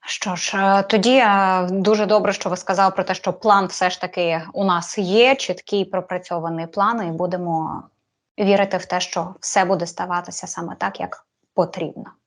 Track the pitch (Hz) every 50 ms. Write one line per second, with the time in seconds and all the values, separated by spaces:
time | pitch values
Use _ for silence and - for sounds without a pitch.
0 | _ - - - - 208 180 170 - - - 202 196 196 196 196 196 196 - 220
1 | 196 233 233 269 247 214 202 196 196 190 185 185 180 180 185 196 190 208 220 214
2 | 214 185 214 214 190 196 196 - - 196 175 175 - - 190 180 196 190 190 190
3 | 185 - 185 185 - 190 180 185 - 226 202 196 196 185 - - 190 180 180 -
4 | - 180 - - 180 170 165 160 165 165 - - 202 190 180 170 165 - - -
5 | 202 180 185 220 233 254 269 269 - - 180 180 - - - 202 196 185 196 190
6 | 180 - 185 180 180 - 180 170 160 165 165 165 165 165 165 - 196 208 233 233
7 | 208 165 165 165 175 180 180 180 180 170 165 160 160 151 143 - - - _ _
8 | _ _ _ _ _ _ _ - 208 196 202 196 202 196 196 180 180 - - 180
9 | 180 - - 185 170 175 185 - - - - 202 185 175 196 175 170 170 - -
10 | 180 180 180 175 175 - 180 - - 180 - - 175 170 190 - 196 196 202 -
11 | - - - - _ _ _ _ _ _ _ - 175 160 - - 175 147 131 -
12 | - - - _ _